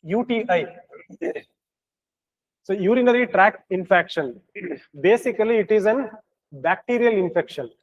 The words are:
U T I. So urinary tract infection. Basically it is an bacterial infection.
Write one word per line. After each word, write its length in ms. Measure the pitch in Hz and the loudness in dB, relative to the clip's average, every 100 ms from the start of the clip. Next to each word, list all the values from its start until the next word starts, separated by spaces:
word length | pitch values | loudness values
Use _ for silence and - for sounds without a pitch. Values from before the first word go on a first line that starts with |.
| 156 208 | -2 -4
U 20 | 247 | -2
T 20 | 233 233 175 | -4 0 0
I. 20 | 139 - - - - - 339 - _ _ _ _ _ _ _ _ _ _ _ _ - | -2 -10 -20 -20 -20 -10 -8 -8 _ _ _ _ _ _ _ _ _ _ _ _ -6
So 60 | 196 185 | -2 2
urinary 340 | 247 247 240 247 202 | 4 4 2 2 4
tract 240 | 196 - _ 185 | 2 2 _ -6
infection. 480 | 180 180 175 - 139 - _ 202 180 143 _ 147 180 | 2 2 2 -4 -6 -10 _ -14 -12 -12 _ -2 2
Basically 480 | 233 247 208 214 233 | 2 0 -2 0 0
it 80 | 185 214 | 2 2
is 60 | 202 | 2
an 60 | 254 240 - _ _ _ 143 160 | 0 -4 -12 _ _ _ -6 -2
bacterial 480 | 185 - 240 240 214 180 | -2 -2 0 2 2 0
infection. 420 | 170 - - 120 _ | -2 -4 -8 -12 _